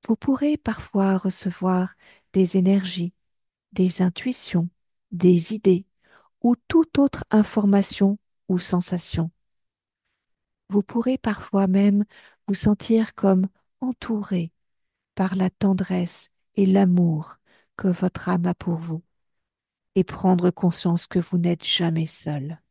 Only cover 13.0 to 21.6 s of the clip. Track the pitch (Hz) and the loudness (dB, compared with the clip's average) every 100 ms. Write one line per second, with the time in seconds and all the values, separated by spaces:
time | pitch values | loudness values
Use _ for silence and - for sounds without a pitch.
13 | 220 - 202 190 190 _ _ _ 254 247 | 0 -2 2 2 0 _ _ _ -8 -8
14 | - 220 202 185 165 _ _ _ _ _ | -6 -6 -4 -4 -6 _ _ _ _ _
15 | _ - 185 190 185 _ 202 190 190 185 | _ -4 -2 0 -2 _ 0 0 -2 -4
16 | 175 - - _ _ - 190 190 190 180 | -4 -8 -18 _ _ 0 2 4 4 4
17 | 175 156 156 - _ _ _ - 190 175 | 2 0 -6 -18 _ _ _ -6 -4 -2
18 | 185 - - 180 175 175 - 165 170 160 | -2 -4 -4 -2 -2 -4 -4 -6 -6 -10
19 | _ _ _ _ _ _ _ _ _ - | _ _ _ _ _ _ _ _ _ -2
20 | 185 - 185 180 180 175 180 165 180 170 | -2 0 2 2 2 0 -2 0 -2 -2
21 | - 185 170 180 175 170 | -2 -6 -2 -2 -2 -2